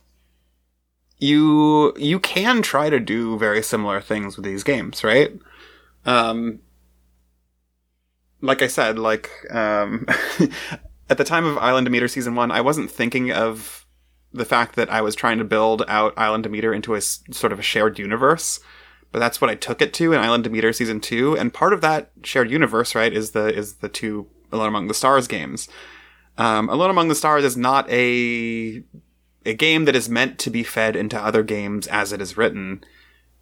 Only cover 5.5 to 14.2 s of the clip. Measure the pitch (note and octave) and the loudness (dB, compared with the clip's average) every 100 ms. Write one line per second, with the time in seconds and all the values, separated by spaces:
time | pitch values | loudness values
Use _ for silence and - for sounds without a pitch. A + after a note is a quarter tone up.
5.5 | - - - _ _ B2+ B2 A2+ A2+ A#2 | -20 -20 -20 _ _ 0 2 2 -2 -4
6.5 | G#2+ _ _ _ _ _ _ _ _ _ | -8 _ _ _ _ _ _ _ _ _
7.5 | _ _ _ _ _ _ _ _ - C3+ | _ _ _ _ _ _ _ _ -6 -2
8.5 | C3+ B2+ - A2+ A2+ A2 A2 - - - | 0 0 2 0 2 0 0 -4 -16 -6
9.5 | A#2 G#2+ G#2 G2+ A2+ - - - - D#3 | -2 0 0 0 -4 -2 -2 -2 0 0
10.5 | - - - - - - C3 C#3+ E3 D#3+ | -2 -12 -12 -16 -8 -2 0 2 0 0
11.5 | C#3+ A#2+ C3 B2 A#2+ A#2+ C3+ A#2+ A#2+ A#2+ | 0 2 2 2 2 0 -2 -4 -2 0
12.5 | G2 C3 D#3 - - A#2 B2+ B2 E2 A2+ | 0 0 0 -4 -4 -2 -2 -2 -2 -2
13.5 | A2 - - _ _ _ _ | -4 -14 -18 _ _ _ _